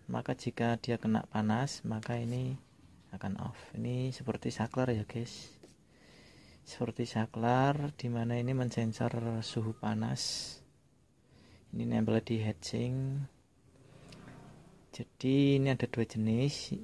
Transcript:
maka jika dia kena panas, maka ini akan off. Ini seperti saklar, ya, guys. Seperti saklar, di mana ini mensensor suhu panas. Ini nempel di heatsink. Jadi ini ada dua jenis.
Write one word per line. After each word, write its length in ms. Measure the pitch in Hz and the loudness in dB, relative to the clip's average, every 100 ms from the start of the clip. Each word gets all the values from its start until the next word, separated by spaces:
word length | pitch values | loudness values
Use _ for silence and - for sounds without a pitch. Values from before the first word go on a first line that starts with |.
| - | -6
maka 240 | 120 - 131 | -4 -2 -4
jika 420 | 123 - 117 117 | -4 0 0 2
dia 160 | - 117 | 0 0
kena 320 | 110 110 - | 2 0 0
panas, 560 | 107 107 113 139 - | 0 2 2 0 -4
maka 320 | 113 110 113 120 | -4 -4 -2 -2
ini 400 | 117 123 127 135 - - - - - | -2 -2 -2 -4 -10 -20 -20 -20 -16
akan 240 | 95 98 95 | -8 -6 -4
off. 160 | 110 - - - | -6 -8 -12 -6
Ini 380 | 117 127 131 | -4 -2 -2
seperti 340 | 127 123 110 123 | -2 -4 -2 -2
saklar, 460 | - 113 127 127 | -2 -2 2 2
ya, 100 | 110 | 2
guys. 460 | 107 117 117 - - - - - _ - - - - - - - | 0 -4 -6 -8 -16 -20 -20 -20 _ -20 -20 -20 -20 -20 -20 -20
Seperti 400 | - - 120 - | -18 -4 -2 -2
saklar, 880 | 117 113 110 113 117 127 139 147 143 - | -2 0 -2 0 4 6 6 2 -2 -4
di 80 | 123 | -4
mana 320 | 117 117 120 | 0 0 0
ini 160 | 120 131 | 0 0
mensensor 880 | 123 120 113 - 120 120 117 113 | 0 0 0 0 0 0 -2 -2
suhu 320 | - 120 110 110 | -2 -2 -2 -2
panas. 800 | 107 107 113 127 - - - - - _ _ _ _ _ _ - - - - | -2 0 0 -2 -2 -4 -6 -12 -20 _ _ _ _ _ _ -20 -20 -20 -10
Ini 160 | 117 117 | -4 0
nempel 320 | 113 110 110 | 2 4 4
di 160 | - 113 | 2 0
heatsink. 880 | 110 - - 117 123 131 135 139 139 - _ _ - - - - - - - - - - - - - | 0 -2 -4 -2 -2 0 -2 -2 -4 -10 _ _ -20 -20 -20 -20 -20 -18 -18 -18 -20 -20 -20 -20 -16
Jadi 640 | - - _ 131 139 139 139 | -12 -12 _ 4 6 8 6
ini 160 | 135 | 6
ada 160 | 131 120 | 4 2
dua 160 | 117 110 | 2 0
jenis. 640 | 110 110 113 143 - - 196 | 2 2 4 4 0 -4 -6